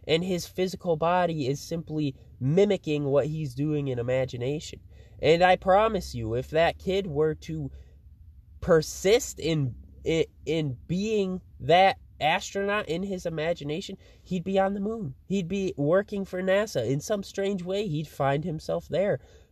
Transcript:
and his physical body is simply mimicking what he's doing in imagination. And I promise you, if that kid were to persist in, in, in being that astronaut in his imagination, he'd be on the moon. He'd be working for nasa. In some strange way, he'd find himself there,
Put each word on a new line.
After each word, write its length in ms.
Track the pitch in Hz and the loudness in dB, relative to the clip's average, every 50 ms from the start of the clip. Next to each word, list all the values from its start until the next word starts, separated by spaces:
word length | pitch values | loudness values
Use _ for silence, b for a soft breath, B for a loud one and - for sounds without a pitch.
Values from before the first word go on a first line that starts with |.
| b - | b 0
and 160 | 151 165 180 | 0 0 2
his 220 | 185 185 170 - | 0 -2 -4 -4
physical 500 | - - - 185 190 185 - - 180 165 | -6 -4 -2 -2 -2 -2 -4 -2 -2 0
body 520 | 151 165 170 175 180 180 170 165 156 143 123 | 2 2 2 4 4 2 2 0 -2 -2 -2
is 120 | 139 143 | -2 -4
simply 540 | - - 165 170 156 - 151 156 151 139 131 b b b b b | -6 -8 -8 -8 -6 -6 -4 -2 -2 -4 -4 b b b b b
mimicking 640 | 127 131 156 185 202 208 196 180 - 160 151 147 147 | -2 2 4 4 4 4 2 0 0 -2 -2 0 0
what 220 | 139 135 143 123 | 2 2 2 2
he's 280 | 151 156 160 156 135 120 | 2 -4 -6 -6 -6 -4
doing 340 | 131 143 156 151 147 143 135 | -2 -2 0 0 0 -2 -2
in 100 | 123 120 | -2 -2
imagination. 840 | 117 123 127 131 131 127 - 120 120 131 147 156 - - - - - b b b b b b b | -2 0 0 0 0 -2 -4 -6 -4 -4 -4 -4 -6 -10 -14 -16 -18 b b b b b b b
And 220 | - 147 165 170 | 4 4 6 6
I 140 | 180 180 185 | 6 6 6
promise 580 | 180 - 190 185 202 220 226 220 185 - - - | 4 4 4 6 6 6 4 0 -2 -4 -6 -8
you, 180 | 120 113 110 | -6 -4 -2
if 160 | 113 123 131 - | -2 -2 -4 -2
that 300 | 147 156 170 160 - - | 0 2 2 2 0 -2
kid 280 | - 190 185 196 196 | -4 -2 -2 -2 -2
were 280 | 190 143 143 156 156 151 | -2 -2 0 0 0 0
to 360 | - - - 160 156 143 131 b b b b b b b b - - - - - - - - - - | -4 -8 -8 -8 -6 -8 -8 b b b b b b b b -20 -20 -20 -20 -20 -20 -20 -20 -16 -8
persist 760 | - - 170 160 151 - - - - 185 220 254 - - - - | 2 4 4 4 4 0 -8 -2 2 4 4 4 2 -2 -10 -6
in, 360 | - 160 165 156 139 127 113 - - - - - | -2 0 0 0 0 -2 -4 -8 -16 -20 -20 -8
in, 220 | - - 165 160 151 - _ - - | -4 -2 0 0 0 -2 _ -10 -6
in 320 | - - 165 156 139 127 - - | -4 -2 -2 -2 -2 -4 -8 -6
being 560 | - 165 185 202 220 220 208 196 185 185 185 - - - - | -4 -4 -2 -2 0 0 0 0 -2 -4 -6 -10 -14 -16 -10
that 380 | 120 131 165 180 190 190 - - - - - - | 2 4 6 8 8 6 4 0 -8 -20 -8 -2
astronaut 680 | 131 151 170 196 - - - 202 196 202 202 214 196 - | 0 0 0 0 -2 -4 -4 -4 -2 0 -2 -2 -2 -2
in 140 | 156 170 | -4 -4
his 240 | 190 196 190 185 - | -4 -4 -6 -6 -6
imagination, 720 | 175 165 156 151 165 175 - 143 143 151 180 - - 196 b b b b b | -6 -4 -2 -2 -2 -2 -4 -4 -6 -6 -6 -6 -10 -12 b b b b b
he'd 220 | b - 185 185 170 | b -6 -6 -4 -4
be 120 | 190 190 | 0 2
on 180 | 196 190 196 202 | 2 2 2 0
the 60 | 202 | -2
moon. 320 | 196 214 226 233 202 135 131 - - | -4 -4 -4 -4 -6 -8 -10 -12 -6
He'd 220 | _ 185 202 180 160 | _ -2 -2 -2 -2
be 260 | 190 202 190 180 - | -2 -2 -2 -2 -2
working 480 | - 143 147 175 196 208 - 214 196 196 | 0 2 4 4 4 2 0 -4 -6 -6
for 160 | - - 185 | -6 -6 -4
nasa. 480 | 185 190 190 202 214 214 - 147 113 113 | 0 2 2 2 2 0 -2 -2 0 0
In 120 | 135 147 | -2 -2
some 240 | - - 220 202 190 | 0 -2 -4 -4 -4
strange 400 | - - - 196 196 202 180 175 | -6 -4 -2 -2 0 -2 -2 -4
way, 240 | 180 190 202 220 202 | -4 -4 -2 -2 -2
he'd 180 | 151 151 156 | -4 -4 -6
find 380 | - - - 143 135 139 151 156 | -6 -4 -2 0 0 0 0 -2
himself 420 | 180 156 160 - - 165 170 - - | -4 -6 -6 -4 -4 -4 -4 -4 -4
there, 300 | 139 160 196 208 156 127 b b b b b b | -2 0 0 0 0 -2 b b b b b b